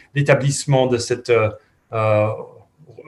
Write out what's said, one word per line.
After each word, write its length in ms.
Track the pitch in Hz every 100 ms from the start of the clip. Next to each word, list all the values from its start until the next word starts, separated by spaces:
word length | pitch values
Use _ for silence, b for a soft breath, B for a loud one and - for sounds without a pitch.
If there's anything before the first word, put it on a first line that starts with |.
| B
l'établissement 760 | 143 143 131 143 139 - 135 127
de 100 | 120
cette, 320 | - 123 -
euh, 180 | 113 107 B B B _
euh, 340 | 113 110 107 107 107 - - - _ - -